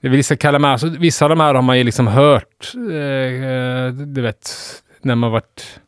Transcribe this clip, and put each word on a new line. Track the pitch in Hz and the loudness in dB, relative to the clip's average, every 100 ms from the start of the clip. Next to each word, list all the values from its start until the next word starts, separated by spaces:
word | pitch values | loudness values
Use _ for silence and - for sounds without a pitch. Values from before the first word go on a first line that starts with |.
Det | 135 | 2
vill | 135 | 2
säga | 135 143 | 2 0
Kalamazoo, | 151 143 143 135 160 165 | 2 2 2 0 -2 0
vissa | 170 - 147 | 0 2 2
av | |
de | 160 | 4
här | 151 | 4
har | 135 | 4
man | 127 127 | 4 2
ju | |
liksom | 120 113 117 | 2 0 0
hört, | 113 143 135 - _ - 247 233 | 4 6 4 0 _ -16 -10 -8
eh, | 156 143 135 131 127 131 | -6 -4 -4 -4 -4 -4
eh, | 127 127 127 127 | -4 -4 -4 -4
du | 127 143 135 | -6 -8 -4
vet, | 117 - - - - - _ _ | -4 -6 -14 -16 -16 -20 _ _
när | 135 120 | -2 0
man | 117 | 0
varit | 113 - - - - | -2 -6 -20 -20 -20